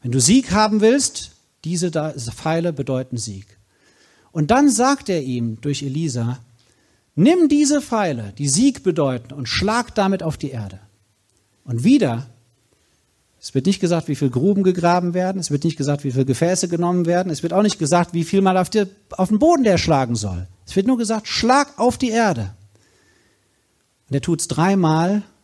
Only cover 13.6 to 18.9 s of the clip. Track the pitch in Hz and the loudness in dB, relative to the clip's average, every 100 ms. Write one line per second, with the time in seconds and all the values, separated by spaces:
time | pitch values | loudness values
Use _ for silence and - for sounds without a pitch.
13.6 | 135 196 175 170 156 139 139 123 175 196 | 0 0 0 -2 -2 -2 -2 0 2 2
14.6 | 185 180 170 175 175 175 185 190 165 147 | 2 2 2 2 0 -2 -2 -4 -4 -2
15.6 | 170 - 139 143 139 127 131 120 170 185 | -2 -2 -2 -2 -2 -2 0 0 0 0
16.6 | 180 170 175 180 170 175 190 151 170 180 | -2 -2 0 0 0 0 0 -4 -2 0
17.6 | 208 - 151 175 170 170 165 196 190 185 | 0 0 2 2 2 -2 0 2 4 2
18.6 | 180 220 196 | 0 0 -2